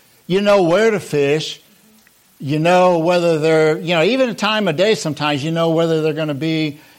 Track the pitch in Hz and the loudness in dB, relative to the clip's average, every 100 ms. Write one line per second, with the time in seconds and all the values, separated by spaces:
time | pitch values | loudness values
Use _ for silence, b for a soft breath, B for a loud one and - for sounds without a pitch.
0 | b b - 190 208 202 165 190 226 202 | b b -4 -2 2 2 4 2 2 0
1 | - 147 139 156 - - _ _ _ _ | -2 -2 0 0 -4 -12 _ _ _ _
2 | _ _ _ - 135 151 165 180 180 170 | _ _ _ -10 -4 0 2 4 4 2
3 | 165 180 170 156 160 160 156 165 170 170 | 2 0 0 0 2 2 2 0 0 0
4 | 175 262 247 175 208 214 190 151 208 214 | 2 2 -2 -2 -2 -2 -2 0 0 0
5 | 160 139 147 147 156 165 165 160 165 160 | -4 -4 -4 -2 -4 -2 0 0 0 0
6 | 156 151 156 135 160 160 156 147 B | -2 -4 -6 -4 -4 -2 -4 -8 B